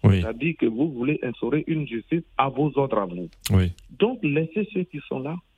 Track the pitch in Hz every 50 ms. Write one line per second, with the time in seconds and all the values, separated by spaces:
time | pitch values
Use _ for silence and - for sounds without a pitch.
0 | - 107 98 92 87 110 113 117 143 170 156 - - 117 110 117 151 170 135 117
1 | 123 139 151 - - 123 117 - 120 117 143 156 - - 160 156 143 - 117 113
2 | - - 160 170 165 _ - - 135 135 135 135 151 147 131 139 135 135 - 104
3 | 98 90 87 90 87 82 - - - - 104 95 92 87 - - - - - -
4 | 196 233 262 233 185 147 143 156 165 160 - 214 202 - - 185 180 - - 143
5 | - - 135 131 131 147 170 175 - _ _